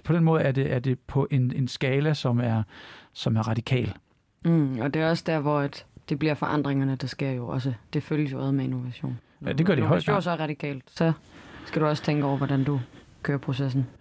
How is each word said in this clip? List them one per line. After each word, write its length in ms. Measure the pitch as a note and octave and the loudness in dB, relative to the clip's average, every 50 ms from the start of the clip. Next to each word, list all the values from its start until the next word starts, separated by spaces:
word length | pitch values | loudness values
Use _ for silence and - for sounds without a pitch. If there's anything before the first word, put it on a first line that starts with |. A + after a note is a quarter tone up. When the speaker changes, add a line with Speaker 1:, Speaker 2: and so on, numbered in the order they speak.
| - | -2
Speaker 1:
på 100 | - D#3+ | 0 2
den 100 | F3 E3 | 4 4
måde 180 | D#3+ D#3+ D#3+ | 4 4 4
er 100 | D#3 C#3 | 2 2
det, 220 | B2+ C3+ C3+ - B2+ | 2 2 0 0 0
er 60 | B2 | 0
det 200 | B2 C3+ B2 - | 0 0 -2 -2
på 280 | _ - - C3+ C#3 - | _ -2 0 0 0 2
en, 220 | C#3+ C3 B2+ B2 - | 2 2 2 2 0
en 120 | - C3 | -2 -2
skala, 460 | - - - C#3+ C3 C3+ C#3 D3 D#3 D3 | -2 -2 -2 -2 0 2 2 2 2 0
som 260 | - - C3 A#2+ A#2+ | 0 0 0 2 2
er, 240 | A#2+ A#2 A2+ A2 G#2+ - - - - - - - - _ _ | 2 2 2 0 0 -2 -8 -18 -20 -20 -20 -20 -20 _ _
som 220 | - - B2 A2+ | -4 -2 0 2
er 60 | A2 G#2+ | 2 2
radikal. 460 | A2 A2+ A#2 - - C3+ B2 A2 G2+ - - _ _ _ _ _ _ _ _ - | 0 -2 -2 0 0 0 0 0 -2 -6 -10 _ _ _ _ _ _ _ _ 2
Speaker 2:
Mm, 340 | E3 E3 D#3+ D3 C3+ C3 A2+ | 4 4 4 4 2 0 -2
og 140 | A#2+ C#3+ C#3 | -2 0 0
det 80 | D#3 | 2
er 80 | D#3+ D#3+ | 2 2
også 140 | E3+ F3 - | 0 0 0
der, 120 | F3 D#3+ D#3 | -2 -2 0
hvor 200 | C#3 D3 D3 C#3+ | 2 2 2 2
at 260 | C#3 D3 - - - _ _ - - - | 0 -2 -4 -10 -18 _ _ -20 -6 -6
det 100 | D#3 C3+ | -2 0
bliver 140 | D#3 D#3 D3 | 0 0 0
forandringerne, 600 | - - - - D3 C3+ C#3 C#3 C3+ C3+ C3+ C3+ | 0 -2 0 0 0 0 0 0 0 0 0 -2
der 120 | B2+ C3+ | -2 -4
sker 240 | B2 - - C#3+ C3+ | -8 -4 -4 -4 -4
jo 160 | C3 B2 A#2+ | -2 -4 -4
også. 260 | - C3+ C3 B2 C#3 A#2+ - - - - | -4 -4 -2 -2 -2 -4 -6 -10 -4 -4
Det 100 | D3+ - | -4 -2
følges 280 | - D#3 D3 D3+ C#3 | -2 -2 -2 0 -2
jo 80 | C3 B2+ | -2 -4
ad 120 | C3+ C#3 | -2 0
med 140 | C#3 C3+ C3 | 0 0 0
innovation. 540 | C3 B2+ B2 B2 B2 A#2+ - - C3 B2 A#2+ - _ _ _ C#3+ | -2 -4 -4 -6 -8 -8 -8 -6 -6 -6 -8 -12 _ _ _ -6
Speaker 1:
Ja, 80 | C#3 C#3 | -2 0
det 120 | C#3 E3 | 2 2
gør 100 | G3 E3+ | 4 4
det 60 | C3 | 4
i 40 | A2 | 4
høj 20 | G#2+ | 4
Speaker 2:
Når 40 | E3 | 2
innovation 180 | F3+ - - G#3 | 2 2 2 0
Speaker 1:
grad. 80 | G3 | 0
Speaker 2:
så 100 | - F3+ | 0 -2
er 80 | E3+ D3+ | -2 -2
radikalt, 440 | D#3 D3+ D3+ - - C#3+ C#3 C3 - | -2 -4 -4 -6 -6 -8 -8 -8 -12
så 260 | - - - E3+ E3 D3+ - - - - - - - - - - | -16 -4 0 2 2 2 0 -6 -16 -20 -20 -20 -20 -18 -18 -12
skal 160 | - - D#3 | -4 0 2
du 60 | D#3 | 2
også 160 | D3+ D3+ - - | 2 2 0 0
tænke 220 | E3 D3 D3 C#3+ | 0 0 2 2
over, 120 | C#3 C#3 | 0 0
hvordan 260 | C3+ C#3+ C3+ C#3 C3+ C3+ | 0 0 0 2 2 2
du 160 | C#3+ C#3+ C3 A#2+ - - - - - - - - | 2 0 -2 -4 -6 -14 -20 -20 -20 -16 -6 -4
køreprocessen, 640 | - C#3+ C3+ - D3 C3 B2 C#3 C3+ B2 C#3 B2 B2 - - | -2 -2 -2 -2 -4 -2 -2 -2 0 0 0 -2 -2 -4 0